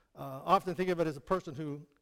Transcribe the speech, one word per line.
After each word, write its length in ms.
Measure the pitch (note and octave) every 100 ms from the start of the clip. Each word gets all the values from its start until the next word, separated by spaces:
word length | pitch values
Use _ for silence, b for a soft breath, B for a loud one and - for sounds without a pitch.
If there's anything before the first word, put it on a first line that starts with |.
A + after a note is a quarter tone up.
| _ -
uh, 220 | C#3 C3+ E3
often 280 | F#3+ F#3
think 140 | E3 F#3
of 100 | E3+
it 80 | D#3+
as 120 | -
a 20 |
person 340 | - F#3 F3
who 280 | C3+ D3+ D3 D#3+ _